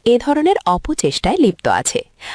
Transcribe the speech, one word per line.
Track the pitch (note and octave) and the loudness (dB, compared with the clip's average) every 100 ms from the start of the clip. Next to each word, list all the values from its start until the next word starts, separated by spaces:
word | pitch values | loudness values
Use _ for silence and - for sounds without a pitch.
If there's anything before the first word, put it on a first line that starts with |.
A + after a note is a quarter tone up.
এ | A3+ A#3+ | 2 2
ধরনের | C#4+ D4 E4 - | 2 0 2 0
অপচেষ্টায় | F3 F3+ - G#3+ D3 - F3+ F4+ | 0 -2 -4 -2 -2 -2 -2 2
লিপ্ত | A3+ - A#2+ | 2 0 -2
আছে। | F#2 - - - _ - | -2 -2 -6 -8 _ -16